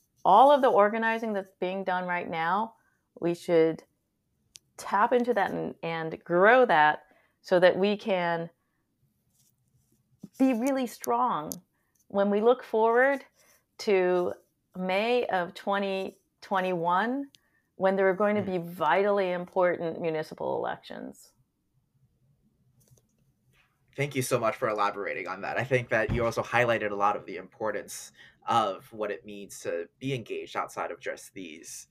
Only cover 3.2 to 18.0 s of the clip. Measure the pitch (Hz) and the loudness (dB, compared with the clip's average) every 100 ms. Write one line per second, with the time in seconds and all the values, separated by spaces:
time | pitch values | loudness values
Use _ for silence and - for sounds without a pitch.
3.2 | 170 170 - 170 160 160 - _ _ _ | -4 -4 2 4 4 2 -10 _ _ _
4.2 | _ _ _ - _ - - 202 233 247 | _ _ _ -20 _ -16 -4 0 2 2
5.2 | 240 214 180 170 160 - 165 165 160 165 | 2 0 0 -2 -6 -8 -8 -6 -6 -8
6.2 | - 175 202 254 247 165 151 - - _ | -2 4 6 8 6 6 4 2 -6 _
7.2 | _ _ - 185 180 170 202 202 226 185 | _ _ 0 6 6 4 0 -2 -2 -2
8.2 | 175 170 165 - _ _ _ _ _ _ | 0 -2 -4 -12 _ _ _ _ _ _
9.2 | _ _ _ _ _ _ _ _ _ _ | _ _ _ _ _ _ _ _ _ _
10.2 | - - 262 226 262 269 247 - - 240 | -20 0 0 2 0 -2 -4 -6 -4 0
11.2 | 247 170 151 175 - _ _ _ _ 202 | 0 -2 -6 -8 -10 _ _ _ _ 0
12.2 | 202 202 226 208 - 220 226 233 269 269 | 2 4 4 2 0 0 4 4 4 0
13.2 | - _ _ _ _ - - 190 180 180 | -6 _ _ _ _ -8 0 2 4 2
14.2 | 180 - _ _ _ 185 185 190 226 247 | 0 -6 _ _ _ -8 -2 -2 0 0
15.2 | - 185 175 - - 196 196 190 190 - | 0 -2 -4 -8 -4 -2 -2 -4 -6 -12
16.2 | _ _ - 190 185 180 170 180 220 269 | _ _ -6 -2 -2 -2 0 0 0 -4
17.2 | 285 _ _ _ _ - 190 196 | -8 _ _ _ _ -2 0 2